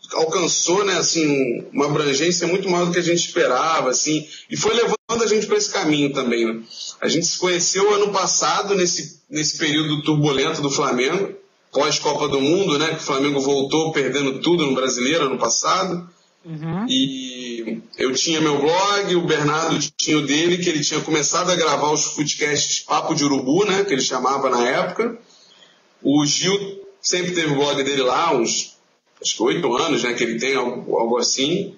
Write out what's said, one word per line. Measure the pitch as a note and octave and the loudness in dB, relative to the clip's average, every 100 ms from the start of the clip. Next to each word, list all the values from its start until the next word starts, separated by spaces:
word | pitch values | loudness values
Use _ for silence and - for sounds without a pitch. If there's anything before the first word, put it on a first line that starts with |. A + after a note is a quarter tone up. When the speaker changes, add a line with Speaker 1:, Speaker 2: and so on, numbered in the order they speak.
| - | -8
Speaker 1:
alcançou, | - D#3+ F#3+ D#3+ - - F#3 | -2 0 2 0 0 2 2
né, | G3+ F3 | 2 0
assim, | D3 E3 D3+ C#3 B2+ A2+ - | 0 2 2 2 0 -2 -4
uma | A#2+ D3 | -2 0
abrangência | D3+ D3 C3+ E3 E3+ F3 | 0 0 0 0 0 0
muito | F#3+ F#3+ | 0 0
maior | F3 F3 | 0 0
do | |
que | F3 | 0
a | |
gente | E3 E3+ - | 2 0 0
esperava, | E3+ C#3 B2 D#3 D#3+ E3+ | 0 2 2 2 0 0
assim, | - D3+ D3+ - - - | 0 0 -2 -4 -14 -10
e | - | -2
foi | G3+ | 0
levando | D#4 - A4 - A#4 | 2 2 0 -2 0
a | G#3+ | 2
gente | G#3+ - | 2 2
pra | G#3 | 0
esse | - | 0
caminho | G3+ D#3+ D3 C#3+ | -2 0 2 0
também, | C3+ B2 A#2 | 0 -2 0
né? | A2+ A2+ - - - - | 0 -2 -10 -14 -14 -6
A | A2 | -2
gente | C#3+ E3 | 0 0
se | - | -2
conheceu | F3+ E3+ - F#3 G3+ | 0 0 0 2 4
ano | G3+ G3+ | 4 2
passado, | G3 F3 - D#3 F3+ G3+ | 0 0 0 0 0 0
nesse, | G3 F3 - D3 - _ | 0 0 -2 -6 -14 _
nesse | D3+ D3+ - | -4 -4 -2
período | D#3+ D3+ D#3 D3 | 0 0 0 -2
turbulento | D#3 D3+ D3+ C3+ D3+ - | 0 2 2 2 0 -2
do | C#3+ | -2
Flamengo, | C#3+ C#3 B2 C3 F#3 G3 - - _ _ | 0 0 0 0 0 -2 -8 -20 _ _
pós-Copa | C3 D3 C#3+ D#3 C#3+ D3 | 0 0 0 0 0 0
do | C#3 | 0
Mundo, | C3+ F#3 F#3+ D3 | 2 2 2 0
né, | D#3+ | 0
que | D#3 | -2
o | - | -2
Flamengo | C3+ C#3+ C#3 | 0 0 0
voltou | C3+ C#3 C3+ D3+ D#3+ | 2 0 2 0 0
perdendo | D3+ C3 C3+ C#3 C3+ | 0 0 0 -2 -2
tudo | D#3+ E3+ C#3+ | 0 2 2
no | |
Brasileiro | B2+ C3 A#2+ B2+ D#3+ C#3 | 0 0 0 0 0 0
ano | B2 | 0
passado. | A#2 - D#3 F3+ F#3 F3 - - _ _ | -2 0 0 0 0 -4 -10 -18 _ _
Speaker 2:
Uhum. | E3+ D#3 D#3+ F3 B3 | -14 -10 -6 -4 -2
Speaker 1:
E | C4 C4+ C3 B2+ B2+ B2 A#2 A2+ A2+ - - | 0 -2 -4 -10 -12 -10 -8 -8 -10 -10 -4
eu | B2+ | -2
tinha | C3 - D#3 | -2 -2 0
meu | D#3 C#3 | 0 2
blog, | D3 F3+ G3 G3+ F#3 F3 | 2 2 2 0 0 0
o | D#3 | 2
Bernardo | D3+ D3 D3+ D#3+ D3+ - - | 0 0 0 0 -2 -4 -4
tinha | - D3+ | 0 0
o | C3+ | 2
dele, | D3 F3 F3+ | 2 2 0
que | F3 | 0
ele | D3+ | -2
tinha | D3 D3+ | -2 -2
começado | D3 D#3 C#3+ E3 F3+ | 0 0 0 0 0
a | F3 | 2
gravar | D#3+ C#3+ D3 | 2 2 2
os | D3+ - | 0 -2
podcasts | - D3 - D3 D3 - - | -2 -4 -2 -2 0 0 -4
Papo | - D3+ D#3+ | -2 -2 0
de | D3+ | 0
Urubu, | C#3+ C3+ B2+ D#3+ | 0 0 2 2
né, | G3+ F#3+ | 2 2
que | G3+ | 2
ele | C3+ | 0
chamava | B2 C3 B2+ C#3 C3 | 0 0 0 0 2
na | A#2+ A#2+ | 2 2
época. | D#3+ F3+ - A#3 - - - - - - _ _ _ | 2 0 -2 -4 -4 -14 -20 -20 -20 -20 _ _ _
O | C3+ D3 D3 | 0 2 2
Gil | - F3+ G3 - - - - | 0 0 0 -2 -10 -16 -10
sempre | - F3+ F3 | -4 -2 -2
teve | F3 D#3 | -2 0
o | |
blog | C#3 C#3+ C#3 | 2 2 0
dele | C3+ C#3 | 0 0
lá, | B2 B2+ E3 | 2 2 2
uns, | C3+ A2 - - - _ _ _ - | 2 0 -2 -6 -12 _ _ _ -10
acho | - - | -6 0
que | |
oito | A#2 E3 C#3 A#2+ | 0 0 0 0
anos, | - B2 | 0 0
né, | B2 | 0
que | A#2 | 0
ele | A#2 A2+ | -2 0
tem, | C3 C3+ | 0 0
algo, | A#2+ - - - | -2 -4 -2 0
algo | A2+ A#2+ | 2 2
assim, | - - C#3 F#3 F#3+ | 2 0 0 0 -4